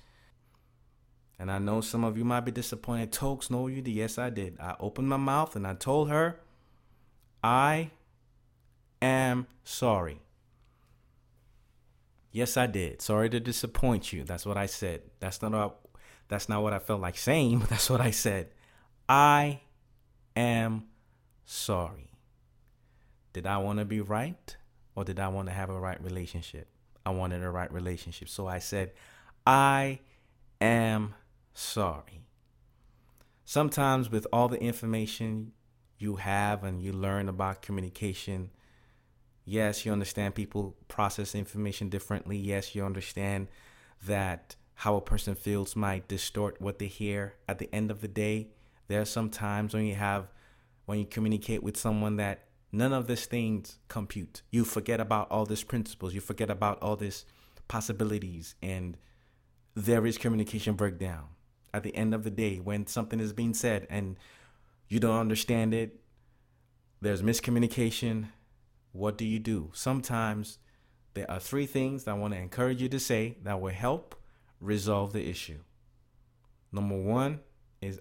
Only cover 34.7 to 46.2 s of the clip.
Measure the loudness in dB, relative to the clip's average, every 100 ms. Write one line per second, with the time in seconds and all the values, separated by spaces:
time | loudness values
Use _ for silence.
34.7 | -2 0 0 -2 -4 -4 -4 -6 -12 _
35.7 | _ _ -6 -4 -2 0 2 2 0 -2
36.7 | -4 -4 -2 0 0 -2 -2 -2 -4 -6
37.7 | -4 -6 -4 -6 -4 -6 -6 -6 -12 _
38.7 | _ _ _ _ _ _ _ -4 0 2
39.7 | 0 0 0 -2 -2 -2 -2 -4 -4 -6
40.7 | -8 -8 0 0 0 -4 -4 -6 -4 -4
41.7 | -4 -4 -4 -4 -6 -4 -4 -2 -2 -4
42.7 | -4 -4 -4 -6 -4 -2 -2 -4 -12 -20
43.7 | -20 -20 -10 -2 0 0 -4 -10 -20 _
44.7 | -4 2 2 4 2 2 -4 -2 0 0
45.7 | -2 0 -2 -4 -6